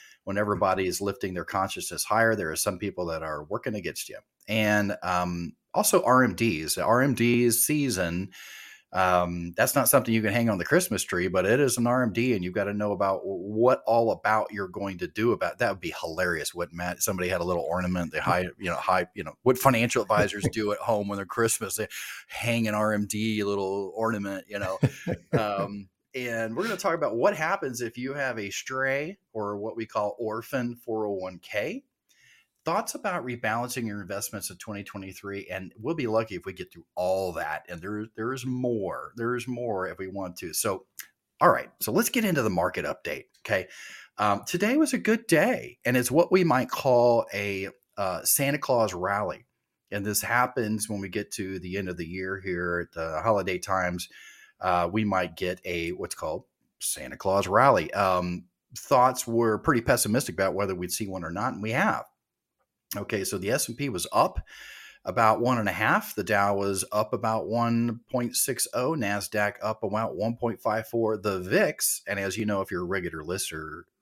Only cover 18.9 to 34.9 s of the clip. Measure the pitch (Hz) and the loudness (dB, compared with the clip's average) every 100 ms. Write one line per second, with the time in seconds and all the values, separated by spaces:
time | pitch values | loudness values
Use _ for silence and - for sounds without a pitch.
18.9 | 92 87 - 78 - 123 127 135 117 117 | 2 0 -6 -10 0 2 4 4 4 2
19.9 | 120 104 104 104 104 95 110 104 104 120 | 0 2 4 2 0 -4 -2 -2 -2 0
20.9 | 107 101 101 92 - 113 - 98 - 104 | 0 0 -4 -4 0 2 0 -4 -4 -6
21.9 | - - - - - 117 117 110 104 107 | -8 -12 -14 -14 -6 -2 0 0 2 2
22.9 | 107 104 107 110 107 101 101 95 98 95 | 0 -2 -2 -2 0 0 0 -2 -2 -4
23.9 | 104 113 107 101 95 - 101 95 95 - | -2 -2 -2 -4 -8 -8 -6 -4 0 -2
24.9 | - - 165 - 135 107 98 101 101 95 | -2 -8 -8 -2 0 0 -2 -4 -6 -14
25.9 | _ _ 127 123 113 113 120 226 185 190 | _ _ -10 -6 -4 -4 -4 -4 -2 -2
26.9 | 165 135 117 180 165 160 196 139 120 117 | 0 0 2 2 2 0 -2 -2 -4 -6
27.9 | 123 127 143 131 113 101 - - 131 135 | -6 -6 -2 -2 -4 -6 -8 -6 -2 0
28.9 | 139 156 202 _ 110 104 104 107 90 110 | 0 -4 -10 _ -6 -4 -4 -6 -6 -4
29.9 | 113 104 101 110 110 110 135 120 120 - | -2 -2 -2 -4 -4 -4 -4 -4 -6 -6
30.9 | 110 107 98 92 90 - 104 127 254 - | -4 -2 -4 -6 -10 -6 -4 -4 -6 -14
31.9 | _ _ _ _ _ _ _ - 185 226 | _ _ _ _ _ _ _ -2 -2 -2
32.9 | 269 220 175 127 117 110 117 123 135 113 | -6 -4 -4 -4 -4 -2 -2 -2 -4 -6
33.9 | 104 90 98 - 104 - 90 - 101 101 | -6 -8 -6 -6 -8 -10 -12 -10 -10 -10